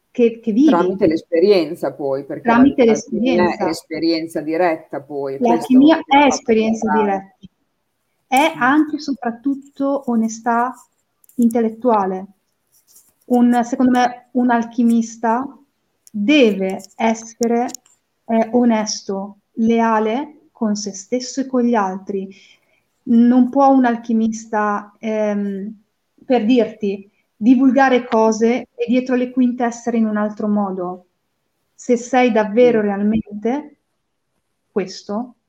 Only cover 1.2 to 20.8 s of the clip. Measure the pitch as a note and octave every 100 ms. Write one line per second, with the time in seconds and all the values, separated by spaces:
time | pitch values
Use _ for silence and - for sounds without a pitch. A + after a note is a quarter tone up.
1.2 | - E3 G3 G3 D3+ E3+ C#3+ - C#3 C3+
2.2 | C#3 G3+ A#3 A#3 C#4 C#4 A3+ G#3+ - G#3
3.2 | B3 B3 F3 - F#3 D#3+ - D#3 E3 E3
4.2 | D#3+ E3 D3+ E3 F3+ D#3 - C#3+ C#3 C#3+
5.2 | C#3 C#3 A#3 A#3 - B3+ D4 D#4+ - C#4+
6.2 | C#4+ - - A3 A3 A3 A3 G#3+ G#3 G3
7.2 | F#3+ _ - _ _ _ _ _ _ _
8.2 | _ C4 D#4+ D#4 B3+ D4+ D4+ D4 - B3+
9.2 | A#3 A#3 C#4 C4+ - - C#4 C#4 C4 A#3
10.2 | A3 A3+ A#3+ A#3 B3 B3 _ _ _ _
11.2 | _ - A#3 A#3+ A3 A3 B3 G#3+ F#3+ F#3+
12.2 | G3 _ _ _ _ _ _ _ _ _
13.2 | - B3 A#3+ A#3+ A#3+ - B3+ B3 B3 -
14.2 | _ B3+ B3 A#3 A#3 - A#3 A#3 A3+ -
15.2 | A#3 A#3 C4 - _ _ _ _ _ G#3
16.2 | G3+ D4+ A3+ F#3+ F#3+ G3 - - A3+ A3+
17.2 | - - A#3 A#3 B3 - _ _ _ _
18.2 | - A3+ A3 B3 B3 A3 G#3+ - - G3
19.2 | G3+ - _ - A3+ A3+ A3+ A3 A3 A#3
20.2 | D4 - _ _ A3 G#3